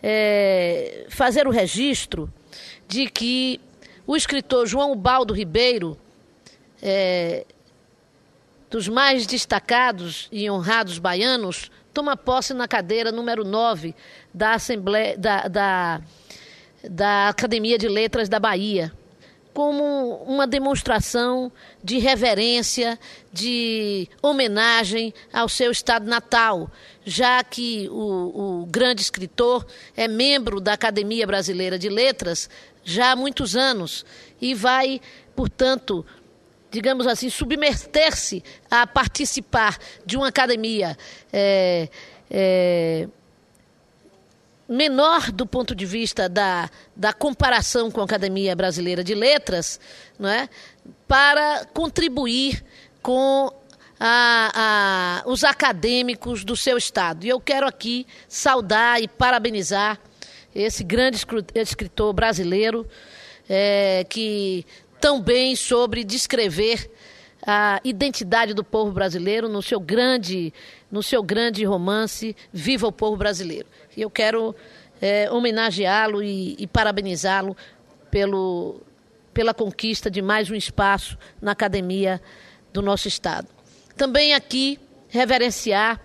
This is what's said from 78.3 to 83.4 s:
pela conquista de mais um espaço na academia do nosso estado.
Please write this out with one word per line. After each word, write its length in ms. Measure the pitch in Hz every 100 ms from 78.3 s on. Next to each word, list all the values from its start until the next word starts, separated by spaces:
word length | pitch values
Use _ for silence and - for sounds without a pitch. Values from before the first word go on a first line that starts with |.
| 196 190 175 175 - - _ _ _ _
pela 200 | - 226
conquista 560 | - 214 - 220 214 214
de 120 | 190
mais 280 | 196 214 196
um 60 | 214
espaço 640 | - - 196 196 - - - -
na 100 | 208
academia 720 | 202 202 196 180 190 190 185 - - - - _
do 100 | 185
nosso 280 | 202 196 208
estado. 380 | - - 165